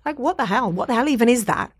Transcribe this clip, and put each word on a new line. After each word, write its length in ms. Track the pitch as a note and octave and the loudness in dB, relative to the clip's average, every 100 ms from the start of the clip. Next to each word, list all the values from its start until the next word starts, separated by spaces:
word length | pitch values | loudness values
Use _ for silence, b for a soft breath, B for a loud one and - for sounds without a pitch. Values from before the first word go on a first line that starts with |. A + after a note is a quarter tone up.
| D4 | -10
Like, 120 | D4+ | -4
what 160 | C#4 F4+ | -4 -2
the 80 | G#3 | -2
hell? 240 | G#3+ A3+ | 0 -2
What 160 | F3+ - | -2 -2
the 60 | |
hell 140 | A#3 C#4+ | 0 0
even 200 | B3 A#3 | 4 4
is 180 | B3 G3+ | 4 0
that? 260 | - - _ | -4 -4 _